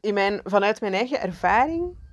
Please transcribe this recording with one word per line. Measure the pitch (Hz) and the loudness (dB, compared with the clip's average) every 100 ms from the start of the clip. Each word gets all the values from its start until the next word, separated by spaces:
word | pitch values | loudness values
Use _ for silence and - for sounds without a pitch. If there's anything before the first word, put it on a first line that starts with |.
in | 214 | -2
mijn, | 202 196 208 | 2 2 0
vanuit | 185 202 202 220 | 0 2 2 0
mijn | 208 | -2
eigen | 190 247 285 | -2 -2 -2
ervaring | 185 170 180 214 294 330 359 359 - | -4 -2 2 2 2 0 -6 -8 -18